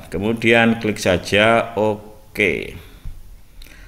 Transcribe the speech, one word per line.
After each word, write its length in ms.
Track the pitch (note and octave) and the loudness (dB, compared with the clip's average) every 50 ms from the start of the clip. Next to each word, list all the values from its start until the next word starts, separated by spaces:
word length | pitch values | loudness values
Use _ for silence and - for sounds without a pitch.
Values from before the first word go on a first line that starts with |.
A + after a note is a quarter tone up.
| - | -10
Kemudian 720 | - - F#2+ G2 A2 A#2 A2+ A2+ A2+ A#2 A#2 A#2 A#2 A2 A2+ | -8 -8 -4 -4 -4 -2 0 2 4 4 6 4 4 2 0
klik 160 | - G#2+ G2+ | -2 -4 -4
saja 800 | - - G#2 F2+ E2+ - - G2 G2+ G#2+ A2+ A#2 A2+ - - - | -2 0 0 0 0 0 0 2 4 4 4 4 2 0 -2 -2
oke. 960 | G2 G#2+ A2 G#2 G#2 - - - - - - - - G#2+ F2 C#2 G#1+ G1+ - - - - - - - - - - - - - - - - - - - - - - - - | -2 0 0 -2 -4 -8 -16 -20 -20 -20 -8 -2 0 0 0 0 -2 -6 -10 -12 -16 -18 -20 -18 -16 -14 -14 -14 -14 -16 -20 -20 -20 -20 -20 -20 -20 -20 -20 -20 -20 -20